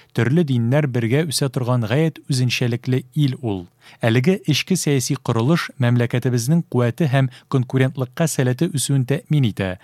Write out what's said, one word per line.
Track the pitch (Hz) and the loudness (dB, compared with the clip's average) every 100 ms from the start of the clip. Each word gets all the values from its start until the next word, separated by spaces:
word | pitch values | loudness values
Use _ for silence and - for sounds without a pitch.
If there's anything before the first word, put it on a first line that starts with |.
| _ | _
төрле | - 117 165 151 | -2 2 2 2
диннәр | 120 117 143 151 | 0 2 2 0
бергә | 120 113 135 165 | 0 0 0 0
үсә | - 139 | -2 -2
торган | 135 117 123 | -2 -2 0
гаять | 110 131 160 - - | 0 0 0 -2 -4
үзенчәлекле | 131 123 - 123 117 131 123 123 | 0 0 0 -2 -2 -2 -4 -2
ил | 156 139 127 | 0 0 0
ул. | 117 98 87 _ - - | -6 -6 -8 _ -20 -2
Әлеге | 117 117 131 190 | 2 2 2 0
эчке | - 135 - 185 | 0 -2 0 -2
сәяси | 156 139 - 139 | 0 0 0 -4
корылыш | - 117 120 170 - - | -2 0 2 0 -2 -2
мәмләкәтебезнең | 120 120 120 123 131 120 117 170 - | 0 2 2 0 0 -2 0 0 0
куәте | 123 120 - 156 | 0 0 0 0
һәм | 139 131 - - | 0 0 -4 -4
конкурентлыкка | 135 120 131 131 131 123 - 160 | -4 0 0 0 -2 -8 -2 -2
сәләте | - 123 127 170 | 0 0 0 -2
үсүен | 135 - 139 123 | -2 -2 0 0
тәэмин | 143 - 151 120 | -2 0 0 0
итә. | 92 95 90 | 0 -4 -6